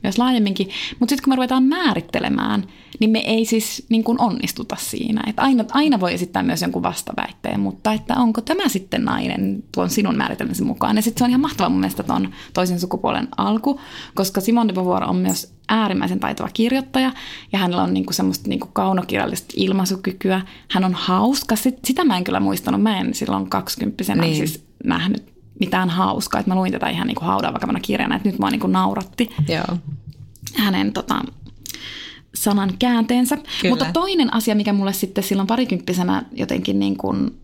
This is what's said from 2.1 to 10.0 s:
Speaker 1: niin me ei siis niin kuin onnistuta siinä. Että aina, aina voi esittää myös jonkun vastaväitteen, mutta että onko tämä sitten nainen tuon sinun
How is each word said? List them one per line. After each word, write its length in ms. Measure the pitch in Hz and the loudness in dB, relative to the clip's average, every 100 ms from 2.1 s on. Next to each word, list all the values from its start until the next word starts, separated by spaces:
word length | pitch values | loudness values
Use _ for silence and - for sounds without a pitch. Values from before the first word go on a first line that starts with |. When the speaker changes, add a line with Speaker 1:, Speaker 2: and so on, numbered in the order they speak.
| - - - 52 208 185 - - - | -2 0 0 0 -2 -4 -14 -20 0
Speaker 1:
niin 100 | 220 | 2
me 80 | 220 | 4
ei 260 | - 226 | 2 0
siis 420 | 220 226 220 - - | 2 2 0 -8 0
niin 160 | 226 | 2
kuin 160 | 226 233 | 2 2
onnistuta 560 | 233 - - - - - | 2 0 -4 -6 -8 -8
siinä. 440 | - - - 220 214 | -6 -6 -2 -2 -2
Että 160 | 214 | 0
aina, 220 | 269 254 220 | 4 4 2
aina 280 | 269 302 240 | 2 4 4
voi 140 | 180 | 2
esittää 280 | 175 175 - | 0 -2 0
myös 200 | 175 170 | 0 0
jonkun 200 | 175 180 | -2 -2
vastaväitteen, 800 | 180 165 - - - - - 101 | -2 -4 -8 -6 -6 -6 -4 -2
mutta 320 | 101 190 214 | -2 -2 -2
että 220 | 214 - - | -2 -2 2
onko 240 | 240 220 | 2 2
tämä 280 | 226 359 370 | -2 0 0
sitten 360 | 190 190 - | -2 -4 -2
nainen 580 | - - - - - - - | 0 -2 -2 -2 -2 -2 -6
tuon 160 | - 180 | -2 0
sinun 260 | 220 | 2